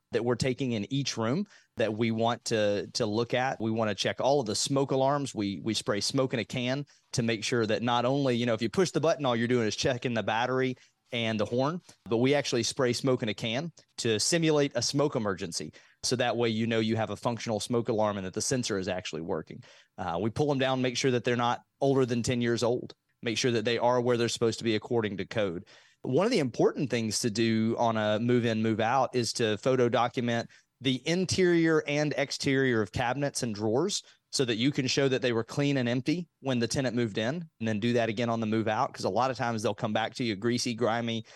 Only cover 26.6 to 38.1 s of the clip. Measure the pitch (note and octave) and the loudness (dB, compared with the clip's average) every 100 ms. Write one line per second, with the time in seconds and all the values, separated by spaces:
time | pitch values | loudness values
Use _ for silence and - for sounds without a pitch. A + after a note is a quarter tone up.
26.6 | - - C3+ A#2+ A2 - B2 G#2+ A2+ A2 | 2 2 -2 -2 -2 -2 -2 2 2 2
27.6 | A2 A2+ A#2 A2+ G#2+ G#2+ A#2+ B2 A#2 A2 | 2 2 0 2 2 2 2 2 2 2
28.6 | A2 G#2+ A2 C3 B2 B2 A2+ - A2+ G#2 | 0 0 2 2 2 0 -2 0 0 2
29.6 | C3+ B2+ A#2+ A#2+ A#2+ - A#2+ A#2 - - | 2 4 4 2 0 0 -2 -2 -4 -12
30.6 | _ _ B2+ B2+ - F3 F#3 - F3+ E3+ | _ _ -2 -2 -2 -2 0 2 4 4
31.6 | E3 D#3 D3 D3 D3+ C3+ C#3 - C#3+ C3+ | 4 2 2 0 0 -2 -4 -2 0 2
32.6 | C3+ A2+ G2+ - B2 B2+ C#3+ - B2 G2+ | 4 2 0 -2 -2 -2 -2 -2 -4 -2
33.6 | G#2+ A#2+ F#3 - - _ _ - B2+ A2 | 0 0 0 -2 -8 _ _ -2 0 2
34.6 | B2+ D3 B2+ - C#3 B2+ B2 A2+ A2+ - | 0 0 0 2 2 2 0 0 -2 -2
35.6 | C#3+ C#3 A#2+ B2+ C#3 E3 F3 _ C3+ B2 | 0 2 0 0 0 -4 -6 _ -2 0
36.6 | A#2 C#3 B2+ A#2 A#2 G2+ A2 E3+ E3 - | 0 0 0 0 0 0 -2 -4 -8 -6
37.6 | A2+ G#2+ A#2+ A#2+ A2+ | -4 0 0 2 0